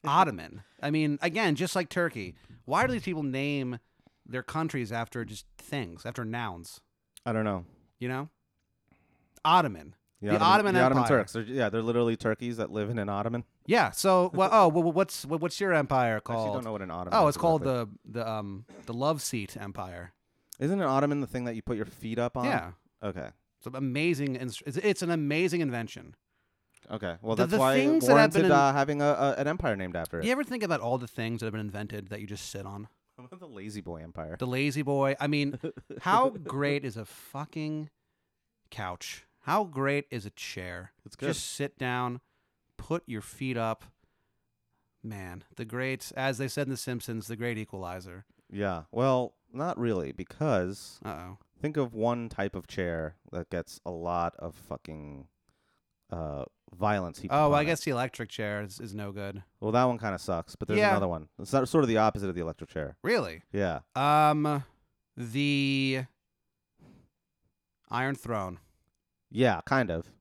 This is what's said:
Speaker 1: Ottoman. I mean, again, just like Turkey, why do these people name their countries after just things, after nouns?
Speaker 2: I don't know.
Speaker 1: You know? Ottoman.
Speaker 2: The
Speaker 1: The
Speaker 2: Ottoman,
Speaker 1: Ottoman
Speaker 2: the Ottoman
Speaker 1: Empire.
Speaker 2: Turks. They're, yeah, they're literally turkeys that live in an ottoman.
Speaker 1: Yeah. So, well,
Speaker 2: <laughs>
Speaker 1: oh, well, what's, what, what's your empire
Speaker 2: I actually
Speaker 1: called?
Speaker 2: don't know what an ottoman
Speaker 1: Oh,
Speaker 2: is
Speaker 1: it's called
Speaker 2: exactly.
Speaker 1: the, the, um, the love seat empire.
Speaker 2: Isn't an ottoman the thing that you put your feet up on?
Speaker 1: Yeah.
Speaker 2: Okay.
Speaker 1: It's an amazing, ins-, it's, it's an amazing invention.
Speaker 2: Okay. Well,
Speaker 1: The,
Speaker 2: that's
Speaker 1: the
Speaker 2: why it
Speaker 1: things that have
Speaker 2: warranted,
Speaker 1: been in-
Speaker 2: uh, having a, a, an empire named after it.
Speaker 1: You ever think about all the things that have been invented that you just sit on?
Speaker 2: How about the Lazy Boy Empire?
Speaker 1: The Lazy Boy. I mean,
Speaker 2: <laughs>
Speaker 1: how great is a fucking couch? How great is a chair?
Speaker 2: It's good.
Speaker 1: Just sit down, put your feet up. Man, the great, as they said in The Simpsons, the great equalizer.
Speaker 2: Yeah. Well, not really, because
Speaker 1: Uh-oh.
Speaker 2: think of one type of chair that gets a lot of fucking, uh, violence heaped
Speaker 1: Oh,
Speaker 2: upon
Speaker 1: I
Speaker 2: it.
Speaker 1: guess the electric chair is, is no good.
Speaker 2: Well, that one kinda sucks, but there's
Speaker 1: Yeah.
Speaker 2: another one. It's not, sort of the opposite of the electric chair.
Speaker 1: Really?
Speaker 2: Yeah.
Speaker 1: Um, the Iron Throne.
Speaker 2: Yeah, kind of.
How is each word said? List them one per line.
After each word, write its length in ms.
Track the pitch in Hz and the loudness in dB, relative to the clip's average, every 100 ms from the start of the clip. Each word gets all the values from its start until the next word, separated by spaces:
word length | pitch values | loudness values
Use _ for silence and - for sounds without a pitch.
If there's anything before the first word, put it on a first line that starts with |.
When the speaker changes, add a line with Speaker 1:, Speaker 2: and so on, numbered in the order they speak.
| 156 | 4
Speaker 1:
Ottoman. 580 | 151 180 95 80 101 - _ | 4 4 2 -10 -16 -20 _
I 100 | 143 | 0
mean, 260 | 156 151 143 | 2 2 2
again, 340 | 175 165 208 147 | 0 2 2 2
just 200 | 175 196 | 0 -2
like 120 | 170 | -2
Turkey, 460 | 185 170 120 92 78 - - - | -2 -2 -2 -10 -12 -20 -20 -2
why 200 | 156 254 | 0 2
do 60 | |
these 120 | 240 | 0
people 200 | - 165 | -2 -2
name 560 | 143 131 139 143 127 120 _ _ _ _ - | -2 -2 -2 -2 -2 -6 _ _ _ _ -10
their 180 | 127 | -8
countries 480 | - 156 160 143 113 | -6 -2 -2 -2 -4
after 320 | 113 117 123 | -4 -4 -6
just 220 | 107 107 - - | -8 -10 -16 -20
things, 480 | - 147 101 85 117 | -8 -6 -6 -8 -10
after 200 | 113 113 | -6 -6
nouns? 560 | 117 113 87 85 - _ _ _ - - | -4 -6 -8 -14 -18 _ _ _ -10 -2
Speaker 2:
I 60 | |
don't 140 | 110 110 | 0 0
know. 200 | 95 87 - _ _ | -2 -6 -18 _ _
Speaker 1:
You 100 | 123 | -6
know? 200 | 131 151 _ _ _ _ _ _ _ _ _ _ _ 156 | -6 -8 _ _ _ _ _ _ _ _ _ _ _ 6
Ottoman. 500 | 180 151 92 73 - _ _ | 6 6 -2 -14 -20 _ _
Speaker 2:
The 80 | 104 | 0
Speaker 1:
The 60 | 104 | 4
Speaker 2:
Ottoman, 80 | 170 | 8
Speaker 1:
Ottoman 220 | 202 202 185 | 8 6 6
Speaker 2:
the 60 | |
Ottoman 220 | 131 135 | 6 6
Speaker 1:
Empire. 140 | 117 127 | 6 4
Speaker 2:
Turks. 140 | 101 | 2
They're, 100 | 117 | -4
yeah, 260 | 107 131 110 | -4 0 0
they're 120 | 110 | 2
literally 360 | 113 120 117 113 | 0 2 2 2
turkeys 400 | 117 107 120 113 | 0 0 -2 -4
that 120 | 107 | -4
live 180 | 104 104 | -2 -2
in 100 | 117 | -2
an 80 | 101 | -2
ottoman. 340 | 101 110 120 - _ - | -2 -2 -4 -8 _ 0
Speaker 1:
Yeah. 260 | 240 135 | 2 2
So, 380 | - 196 185 180 | 2 4 6 4
well, 160 | 175 190 | 4 6
Speaker 2:
<laughs> 40 | |
Speaker 1:
oh, 140 | 220 180 | 8 8
well, 240 | 160 165 | 8 4
what's, 340 | 160 190 - 139 | 4 0 -2 -4
what, 140 | 160 | -2
what's 180 | 165 - | -2 -2
your 120 | 196 | 2
empire 400 | 165 139 - 120 | 2 4 2 4
Speaker 2:
I 40 | 110 | 0
actually 180 | - 117 | -2 -2
Speaker 1:
called? 180 | 107 113 | 0 -2
Speaker 2:
don't 80 | 113 | -4
know 60 | |
what 80 | 104 | -6
an 100 | 95 | -6
ottoman 260 | 85 90 101 | -6 2 4
Speaker 1:
Oh, 80 | 156 | 4
Speaker 2:
is 80 | 135 | 4
Speaker 1:
it's 60 | |
called 200 | 170 160 | 4 4
Speaker 2:
exactly. 320 | 143 127 110 101 - | 2 0 -2 -8 -10
Speaker 1:
the, 140 | 110 | -6
the, 100 | 113 | -4
um, 360 | 110 101 98 110 - - | -4 -6 -10 -14 -20 -10
the 80 | |
love 280 | 117 139 156 | -2 0 0
seat 340 | - 120 101 110 | -2 -4 -4 -8
empire. 520 | 101 98 92 87 87 _ _ _ _ - | -10 -8 -10 -10 -14 _ _ _ _ -6
Speaker 2:
Isn't 200 | 135 196 | -2 0
an 60 | 160 | 2
ottoman 340 | 135 143 143 | 2 2 0
the 60 | 127 | -2
thing 180 | 127 123 | -4 -4
that 100 | 113 | -6
you 60 | |
put 160 | - 117 | -4 -4
your 80 | 107 | -4
feet 340 | - 113 113 | -8 -6 -2
up 160 | 120 127 | -2 0
on? 80 | 240 | 0
Speaker 1:
Yeah. 260 | 185 85 87 _ _ | 0 -4 -14 _ _
Speaker 2:
Okay. 280 | 104 90 58 - _ _ | -8 -6 -10 -14 _ _
Speaker 1:
It's 80 | 123 | -12
an 80 | 131 | -6
amazing, 600 | 135 131 165 147 143 127 | -4 0 0 0 -2 -2
ins-, 260 | 127 110 - | -6 -8 -6
it's, 120 | 131 | -2
it's 240 | 208 190 | 0 0
an 100 | 175 | 0
amazing 500 | 170 143 151 180 175 | 0 0 0 0 0
invention. 540 | 151 120 113 - - - _ _ _ _ _ _ - | 0 -2 -6 -10 -18 -20 _ _ _ _ _ _ -10
Speaker 2:
Okay. 240 | 107 95 85 | -6 -6 -4
Well, 140 | 110 113 | -2 2
Speaker 1:
The, 80 | |
Speaker 2:
that's 80 | 170 | 4
Speaker 1:
the 60 | 208 | 4
Speaker 2:
why 160 | 131 139 | 4 6
it 40 | |
Speaker 1:
things 260 | 285 320 247 | 6 4 8
that 40 | |
have 40 | - | 8
Speaker 2:
warranted, 240 | - 156 | 8 6
Speaker 1:
been 20 | 185 | 6
in- 60 | |
Speaker 2:
uh, 220 | 143 139 | 8 6
having 280 | 139 139 143 | 4 2 4
a, 40 | 143 | 4
a, 300 | 143 139 127 | 4 4 2
an 100 | 139 | 0
empire 280 | 175 156 101 | 0 -2 -2
named 200 | 92 87 | -2 -4
after 220 | 82 85 | -4 -2
it. 60 | 214 | 0
Speaker 1:
You 60 | |
ever 120 | 254 277 | 0 0
think 180 | 247 | -2
about 160 | 202 151 | 0 0
all 180 | 113 127 | 0 -2
the 100 | 120 | -4
things 320 | - 113 117 | -6 -4 -2
that 60 | 113 | -4
have 60 | |
been 80 | 107 | -4
invented 480 | 107 98 104 104 95 | -6 -6 -8 -10 -10
that 120 | 104 | -12
you 60 | 101 | -10
just 220 | 101 - | -10 -10
sit 160 | - 98 | -10 -10
on? 220 | 101 107 _ _ - | -10 -14 _ _ -20
Speaker 2:
How 80 | 123 | -20
about 140 | 185 | -20
the 60 | 180 | -16
Lazy 340 | 101 104 104 | -12 -10 -10
Boy 200 | 87 82 | -8 -10
Empire? 340 | 82 82 78 87 | -10 -10 -10 -6
Speaker 1:
The 80 | 127 | -4
Lazy 340 | 127 147 139 | -2 -2 -2
Boy. 320 | 139 139 139 139 | -2 0 0 0
I 80 | 143 | -2
mean, 320 | 147 143 131 165 - | 0 -2 -4 -10 -12
Speaker 2:
<laughs> 220 | - - | -16 -8
Speaker 1:
how 280 | 175 214 262 | 2 4 4
great 560 | 214 156 131 143 143 139 | 0 -8 -2 0 -2 -4
is 100 | 110 | -8
a 60 | 104 | -14
fucking 840 | - - 139 151 160 151 156 156 _ _ _ _ _ _ _ _ | -16 -14 -12 -10 -6 -6 -6 -8 _ _ _ _ _ _ _ _
couch? 560 | - 95 90 - - _ _ - | -10 -8 -8 -12 -14 _ _ 0
How 200 | 185 196 | 0 0
great 400 | 135 139 143 143 | -2 0 0 -2
is 160 | 123 101 | -8 -10
a 40 | |
chair? 640 | - - - 90 87 92 _ - | -12 -12 -10 -10 -10 -14 _ -20
Speaker 2:
It's 100 | - | -6
good. 100 | 135 | -4
Speaker 1:
Just 240 | 147 - | -4 -6
sit 240 | - 143 _ | -6 -8 _
down, 440 | 127 123 123 123 _ _ _ _ _ - | -4 -2 -4 -6 _ _ _ _ _ -20
put 260 | - 170 - | -6 -6 -4
your 160 | 110 | -10
feet 360 | - - 131 120 | -10 -8 -4 -2
up. 260 | 113 113 - _ _ _ _ _ _ _ _ _ _ _ | -2 -4 -10 _ _ _ _ _ _ _ _ _ _ _
Man, 400 | 113 101 92 90 - - | -12 -10 -12 -14 -16 -12
the 80 | 117 | -8
great, 460 | 120 131 131 - - | -4 -4 -6 -8 -4
as 220 | 135 120 | -2 -2
they 100 | 135 | -4
said 180 | - 139 | -4 -4
in 40 | |
The 60 | 131 | -4
Simpsons, 500 | - 120 - 113 104 | -6 -6 -6 -8 -8
the 80 | 113 | -6
great 220 | 120 110 | -4 -4
equalizer. 680 | 107 98 90 90 92 90 - _ _ | -6 -8 -8 -10 -12 -18 -20 _ _
Speaker 2:
Yeah. 340 | 98 101 85 78 | -2 -2 -2 -6
Well, 440 | 113 131 127 123 _ _ | 0 2 2 0 _ _
not 260 | 123 165 - | -8 -6 -2
really, 340 | 120 98 71 | 0 0 -2
because 840 | - 90 - 156 110 90 101 - - | -8 -12 -4 0 2 0 -6 -14 -14
Speaker 1:
Uh-oh. 340 | - 78 90 98 _ _ | -12 -12 -12 -18 _ _
Speaker 2:
think 140 | 151 151 | -4 -2
of 160 | 127 | -2
one 360 | 113 117 120 117 | 0 -2 0 -6
type 260 | - 98 98 | -4 -4 -4
of 120 | - | -10
chair 480 | - 90 82 78 - - | -4 -2 -2 -6 -10 -12
that 160 | - 82 | -10 -6
gets 320 | 87 - - - | -6 -8 -12 -12
a 60 | |
lot 420 | 85 85 87 85 - | -8 -2 0 -2 -4
of 160 | 82 78 | -12 -14
fucking, 720 | - 80 - 78 73 69 69 _ _ _ _ _ _ _ _ | -12 -12 -12 -14 -14 -16 -20 _ _ _ _ _ _ _ _
uh, 360 | 85 80 71 65 _ _ | -8 -6 -6 -10 _ _
violence 460 | 87 104 104 90 - | -2 0 0 -2 -8
heaped 140 | 95 | -2
Speaker 1:
Oh, 140 | 139 151 | 2 4
Speaker 2:
upon 120 | 147 | 4
Speaker 1:
I 20 | |
Speaker 2:
it. 20 | 151 | 2
Speaker 1:
guess 180 | 160 | 0
the 80 | - | -2
electric 380 | 127 127 - 113 | -2 -4 -6 -10
chair 320 | - 107 104 | -6 -4 -4
is, 180 | 104 98 | -8 -12
is 160 | 113 101 | -12 -8
no 160 | 101 | -8
good. 320 | 98 98 98 95 _ | -8 -8 -10 -16 _
Speaker 2:
Well, 140 | 104 | 2
that 100 | 117 | 4
one 160 | 127 117 | 4 2
kinda 180 | 110 92 | -2 -4
sucks, 360 | - 87 - - | -2 -2 -4 -10
but 140 | - | 0
there's 100 | 208 | 4
Speaker 1:
Yeah. 120 | 208 | 6
Speaker 2:
another 160 | 190 95 | 4 2
one. 180 | 85 78 - | -2 -6 -14
It's 140 | 95 | 0
not, 160 | 135 131 | 2 4
sort 160 | 160 | 4
of 40 | 131 | 6
the 80 | 107 | 6
opposite 320 | 107 107 98 | 6 4 -4
of 60 | 87 | -2
the 60 | |
electric 280 | 82 80 82 | -4 -6 -8
chair. 260 | - 71 - | -6 -6 -6
Speaker 1:
Really? 400 | - 233 107 80 _ | 0 0 0 -8 _
Speaker 2:
Yeah. 300 | 101 95 78 - - | -2 0 -2 -6 0
Speaker 1:
Um, 680 | 143 151 151 151 151 147 135 _ _ _ _ - | 4 6 6 4 2 0 -4 _ _ _ _ -12
the 880 | 120 123 143 143 139 135 135 131 127 _ _ _ _ _ _ _ - - _ _ _ _ _ _ _ _ _ | -6 0 2 2 2 2 0 -2 -4 _ _ _ _ _ _ _ -20 -20 _ _ _ _ _ _ _ _ _
Iron 260 | 117 135 139 | -4 -2 -4
Throne. 440 | - 110 92 87 _ _ _ _ _ _ _ | -4 -4 -4 -8 _ _ _ _ _ _ _
Speaker 2:
Yeah, 300 | 107 123 90 - | 2 4 2 2
kind 240 | 135 110 | 2 2
of. 200 | 82 - _ | -2 -4 _